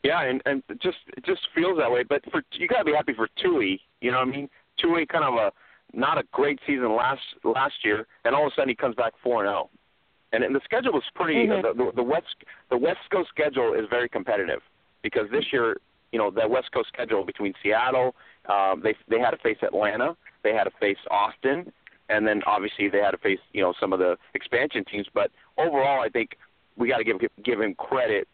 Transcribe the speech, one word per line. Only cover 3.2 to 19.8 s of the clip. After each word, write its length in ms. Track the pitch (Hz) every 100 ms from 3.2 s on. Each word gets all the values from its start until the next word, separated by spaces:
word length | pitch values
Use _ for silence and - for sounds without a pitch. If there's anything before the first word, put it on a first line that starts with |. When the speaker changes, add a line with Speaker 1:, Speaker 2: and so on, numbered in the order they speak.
| 110 -
Speaker 1:
Tui. 380 | 180 160 98 95 _ _
You 120 | 123
know 60 | 127
what 100 | 131
I 20 |
mean? 180 | 135 143 _ _ -
Tui, 260 | 170 170 151
kind 180 | 165
of 100 | 143
a, 180 | 120 101 _ - _ _ -
not 220 | 139 156
a 40 | -
great 280 | 127 143 139 -
season 280 | 139 120
last, 260 | 110 123 135 - -
last 320 | - 123 139 -
year, 240 | 107 107 113 _
and 100 | 117
all 120 | 139 147
of 60 |
a 20 |
sudden 140 | - 135
he 80 | 113
comes 180 | 135
back 200 | 117 113 _
four 220 | 127 117
and 40 | 101
oh. 180 | 95 - _ _ _ _ _ _
And, 120 | 113
and 100 | 113
the 60 | 135
schedule 280 | - 233 262
was 100 | 202 -
pretty. 320 | - 160 139 107
Speaker 2:
Mm-hmm. 320 | 101 - 117
Speaker 1:
The, 60 | 127
the, 100 | 117
the 60 |
West, 240 | 123 160 - - - - _
the 60 | 123
West 240 | 156 185 -
Coast 180 | 190 170
schedule 440 | - 151 131 117
is 120 | 110 107
very 180 | 120 120
competitive 520 | 113 95 104 87 64 _ _ _ _
because 260 | - 123 104
this 120 | 135 147
year, 260 | 131 113 - _ _ _
you 60 | 117
know, 120 | 104
that 180 | 98 107
West 220 | 127 -
Coast 160 | 131 110
schedule 320 | - 117 104
between 280 | 92 - 101 -
Seattle, 520 | 101 110 113 131 127 - - _ -
um, 320 | 101 95 92
they, 120 | 110 107 -
they 100 | 113
had 120 | 120
to 80 | -
face 200 | - -
Atlanta, 540 | - -